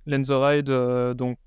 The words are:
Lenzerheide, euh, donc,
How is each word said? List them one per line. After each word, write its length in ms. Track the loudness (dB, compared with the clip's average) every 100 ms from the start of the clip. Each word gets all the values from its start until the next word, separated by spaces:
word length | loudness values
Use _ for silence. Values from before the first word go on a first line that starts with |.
| -4
Lenzerheide, 640 | -2 0 2 2 2 2
euh, 460 | 0 0 0 -2
donc, 240 | -2 -6 -6